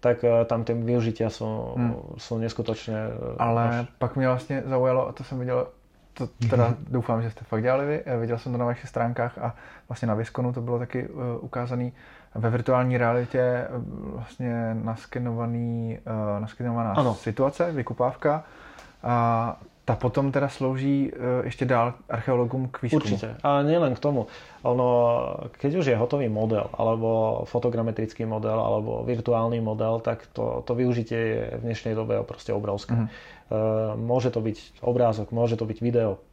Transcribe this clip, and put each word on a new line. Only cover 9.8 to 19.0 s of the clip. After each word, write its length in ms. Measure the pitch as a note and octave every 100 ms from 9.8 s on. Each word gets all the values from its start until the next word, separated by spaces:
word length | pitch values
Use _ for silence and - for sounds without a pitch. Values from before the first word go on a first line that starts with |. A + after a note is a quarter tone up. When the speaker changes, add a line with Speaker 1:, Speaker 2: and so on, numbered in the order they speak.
| -
Speaker 2:
vlastně 180 | A2+ A#2
na 80 | G#2+
Viskonu 360 | A2+ - B2
to 80 | B2
bylo 180 | A#2+ A#2+
taky, 260 | A#2+ B2+ -
eh, 320 | D3 B2 A#2
ukázaný, 540 | - B2 B2 B2 B2 - - - - A#2
ve 120 | A2+
virtuální 480 | A#2+ A#2+ B2+ B2+ B2+
realitě, 420 | A#2+ B2 B2 C3
eh, 280 | B2 B2 B2 B2 A2+ - -
vlastně 600 | B2 A#2 - B2 A#2 A2+ A2
naskenovaný, 1120 | A2 A2+ - C3 B2 A2+ A#2 A#2 A#2+ A#2 A2+ A2 -
eh, 340 | A2 G#2 G#2
naskenovaná 520 | A2 - A#2+ A#2 A2+
Speaker 1:
Ano. 220 | G2+ B2+ G#2+
Speaker 2:
situace, 560 | - G#2 C3+ - E3+
vykopávka. 720 | D3+ B2 A2+ B2 C3 D3 D3+ - - - - - -